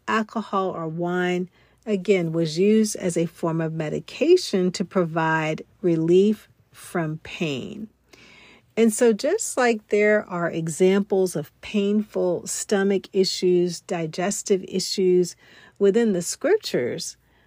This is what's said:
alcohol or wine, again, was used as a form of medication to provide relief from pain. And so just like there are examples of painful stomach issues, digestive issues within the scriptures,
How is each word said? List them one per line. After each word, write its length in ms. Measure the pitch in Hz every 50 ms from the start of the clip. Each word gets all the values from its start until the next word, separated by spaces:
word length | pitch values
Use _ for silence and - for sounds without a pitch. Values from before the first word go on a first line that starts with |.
| _
alcohol 640 | - 214 220 220 - - 220 208 - - 196 190 180
or 160 | 160 165 165
wine, 600 | 160 160 170 175 175 180 180 180 180 180 180 185 180 _ _ _ _ _ _ _
again, 440 | 220 208 190 180 - 196 185 170 165
was 280 | 160 165 165 156 151 170
used 360 | 196 208 214 220 220 208 -
as 200 | - 185 180 170
a 100 | 165 170
form 340 | 165 - - - 165 160 165
of 120 | 160 160 160
medication 960 | 160 156 151 156 151 - - - - 254 320 359 359 - - - 190 180 180 -
to 120 | - 196
provide 800 | - - 190 175 160 160 170 160 160 160 160 156 156 156 - - - _ _
relief 680 | - 175 165 160 160 165 175 185 196 214 214 - - _ _ _ _ _
from 480 | _ - - - - 180 160 156 156 160 -
pain. 640 | - - - 175 151 139 120 107 - - 208 220 - _ _ _ _ - - - - - - - - - _ _ _ _
And 180 | 220 226 226 214
so 180 | - 254 233 220
just 440 | 202 - 294 370 453 - - -
like 320 | 294 247 233 233 214 - -
there 360 | 220 208 208 208 214 208 - -
are 180 | 185 175 170 160
examples 840 | - 165 160 170 156 - 185 185 196 202 196 - 208 190 185 180 -
of 160 | 156 151 - _ _
painful 840 | - - - 208 202 202 208 214 208 - - 185 180 180 170 - -
stomach 640 | - - - - - 214 196 196 202 196 185 - - -
issues, 680 | 196 190 - - - 190 180 180 175 175 180 170 -
digestive 840 | - - 185 170 165 156 - - 175 202 196 - - - 208 180 - -
issues 640 | - 190 - - - - 185 185 180 180 180 175 - - _ - - - - - _ -
within 340 | 202 196 190 233 240 220 190
the 100 | 175 175
scriptures, 920 | - - - - 294 415 427 - - - 156 123 117 123 175 - - - _ _ _ _ _ _